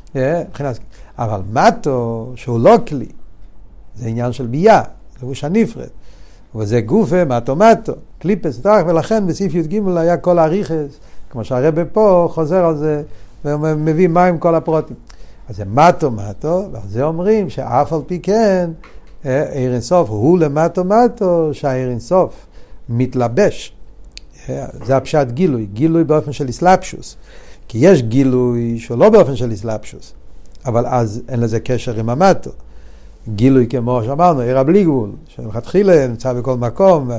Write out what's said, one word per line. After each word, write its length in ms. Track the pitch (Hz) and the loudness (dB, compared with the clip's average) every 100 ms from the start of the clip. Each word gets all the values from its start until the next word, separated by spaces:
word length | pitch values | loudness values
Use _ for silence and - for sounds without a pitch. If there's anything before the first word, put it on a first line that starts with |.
| - 135 | -8 -2
אה, 280 | 131 170 175 | 0 -2 -4
מבחינת... 300 | - 143 110 - - - - | -8 -6 -8 -12 -16 -16 -6
אבל 240 | 113 104 95 | -4 -4 -2
מטו, 800 | 117 202 - 156 127 117 113 113 107 | 2 4 2 0 -2 -2 -6 -10 -12
שהוא 240 | - 117 | -4 2
לא 160 | 151 226 - | 6 6 4
כלי, 180 | 143 98 - - - - - - - - - | -6 -8 -12 -14 -14 -18 -18 -18 -20 -18 -10
זה 120 | 117 | -6
עניין 260 | 113 123 | -4 -4
של 140 | 120 120 | -4 -4
ביה, 340 | 135 208 185 101 - - - | 2 6 6 2 -10 -20 -14
זה 60 | 127 | -12
גוש 180 | 135 | -8
הנפרד. 440 | 147 208 214 - - - - - - - - 110 | 0 2 0 -2 -14 -14 -16 -18 -20 -20 -14 -8
וזה 260 | 104 120 | -2 0
גופה, 440 | 110 190 156 180 160 | 2 2 2 2 2
מטו, 300 | 120 120 147 | 0 -2 4
מטו, 380 | 220 226 185 - - - | 4 4 0 -10 -14 -6
קליפס, 400 | 165 196 160 117 | -2 -2 -2 -2
תח, 220 | 196 214 165 | 2 2 4
ולכן 400 | 165 - 220 196 | 0 0 0 0
בסעיף 280 | - 196 165 | -2 -2 -2
י"ג 260 | 156 208 190 170 | -2 -2 -2 0
היה 200 | 170 170 | 0 0
כל 220 | 180 175 | 2 4
הריחס, 480 | 156 190 175 160 143 - - - - | 4 0 -2 -4 -6 -12 -14 -12 -10
כמו 140 | 120 | -10
שהרבא 400 | 104 127 147 160 170 | -4 0 2 0 -2
פה 360 | 214 214 180 170 | 2 4 4 2
חוזר 340 | - 151 185 170 | -2 0 2 2
על 120 | 151 | 0
זה, 260 | 151 147 151 - - - 143 | -2 -4 -6 -14 -16 -8 -4
ומביא 600 | 147 156 156 156 156 180 | -2 -2 0 0 2 4
מים 300 | 170 180 170 | 4 2 2
כל 180 | 175 165 | 0 0
הפרוטים. 400 | 165 160 156 - - - - - - | 0 -2 -2 -12 -18 -18 -18 -16 -14
אז 60 | - | -10
זה 100 | 98 | -2
מטו 460 | 120 170 - 151 | 4 4 4 0
מטו, 540 | 110 101 - 151 180 202 | -2 -8 -6 -2 -2 -4
ועל 160 | 90 98 | -10 -8
זה 160 | 107 | -2
אומרים 460 | 147 160 190 220 170 | -2 -2 0 0 0
שאף 440 | 120 120 120 143 | -6 -2 0 0
על 80 | 160 135 | -2 -4
פי 120 | 180 | -6
כן, 500 | 190 214 214 185 175 165 - - - - 139 | 0 2 2 2 -2 -6 -16 -20 -18 -10 -4
אה, 260 | 135 151 | -2 -2
עיר 220 | 135 127 | -2 -2
אין 80 | 123 | -2
סוף 280 | 117 180 127 | 0 0 2
הוא 300 | 107 131 180 | 0 2 4
למטו 440 | 151 147 170 180 | 2 2 0 0
מטו, 640 | 180 214 240 240 190 170 156 | 2 4 2 2 0 2 0
שהעיר 360 | 135 143 131 127 | -2 -2 -2 -2
אין 100 | 117 | -6
סוף 460 | - 185 143 - - - - - - | 0 2 0 -4 -20 -20 -18 -16 -6
מתלבש. 840 | 117 127 127 117 123 202 - - - - - - - - - - | -2 -2 0 0 2 2 0 -10 -16 -20 -18 -20 -20 -20 -16 -12
אה, 160 | 135 131 127 107 | -10 -10 -10 -2
זה 120 | 135 | -2
הפשט 300 | 131 156 131 | 0 0 0
גילוי, 380 | 120 180 123 104 | 0 0 0 -4
גילוי 300 | 104 160 165 | -2 2 2
באופן 280 | 160 151 151 | 2 0 0
של 180 | 127 135 | -6 -6
אסלאפשוס. 680 | 117 180 185 - - - - - - - - - | 0 4 2 0 -14 -16 -18 -20 -20 -20 -18 -10
כי 100 | 110 | 2
יש 200 | 165 170 | 6 6
גילוי 800 | 110 127 135 127 123 120 117 117 | 4 2 2 2 0 0 -2 -6
שהוא 180 | - 120 | -6 2
לא 120 | 202 | 6
באופן 260 | 214 147 131 | 6 4 0
של 180 | 123 | -4
אסלאפשוס, 600 | 104 113 107 - - - - - - - - 131 | -4 -6 -6 -8 -16 -18 -20 -18 -18 -18 -10 -2
אבל 200 | 113 120 | 0 0
אז 340 | 127 113 104 - | 0 0 -4 -6
אין 100 | 123 | -2
לזה 200 | 113 110 | -2 -2
קשר 400 | - 120 - 110 | -2 -2 -2 -4
עם 100 | 110 | -4
המטו. 420 | 127 196 175 - - - - - - - - - 101 | 2 4 4 -2 -12 -16 -18 -18 -20 -20 -16 -8 2
גילוי 320 | 127 135 123 | 4 4 2
כמו 340 | 135 117 127 110 | -2 -2 -2 -2
שאמרנו, 340 | 143 180 147 | 2 2 2
עיר 200 | 120 131 | 0 2
הבלי 240 | 135 196 | 4 4
גבול, 260 | 175 135 104 - - | 4 0 -2 -8 -18
שמלכתחילה 800 | - 117 110 - 185 196 165 131 | -14 -10 -8 -2 2 4 4 4
נמצא 260 | 113 131 | -2 -4
בכל 240 | 123 117 123 | -2 -2 -2
מקום, 540 | 120 - 190 165 127 | -2 2 4 4 0